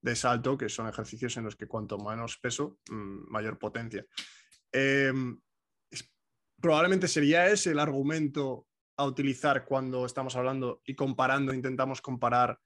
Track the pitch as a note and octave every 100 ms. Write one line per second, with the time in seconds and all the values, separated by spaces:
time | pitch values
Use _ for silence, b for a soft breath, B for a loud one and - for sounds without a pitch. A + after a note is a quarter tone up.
0 | - A#2 B2+ A#2+ B2+ C#3 A2 - A2+ -
1 | A2 A2+ B2 A#2+ A2 G2+ G#2+ A2+ G#2 G#2
2 | G#2 A2+ A#2 - B2 A2+ D3 - - A2
3 | G2+ G2 - A2 G#2+ G2+ G#2+ A#2 A#2 G#2+
4 | - B B B B B _ B2+ C3+ C#3
5 | C3+ C3+ B2+ - _ _ _ _ _ -
6 | - _ _ _ _ _ E3+ D#3 F3 F#3+
7 | F3+ D#3 D3 E3 F3+ G#3 F3+ D3 D3+ C#3
8 | C#3 D#3+ D3+ D3 C#3 A#2+ _ _ _ -
9 | C#3+ C3 C#3 B2+ D3 C3 B2 C3+ C3 B2+
10 | B2 C#3 C3 B2 B2+ C3+ B2 - - C3+
11 | C3+ C3 C3 C3+ C3+ C3 C3 C3 C3 C3
12 | - B2+ A#2+ B2 A#2+ -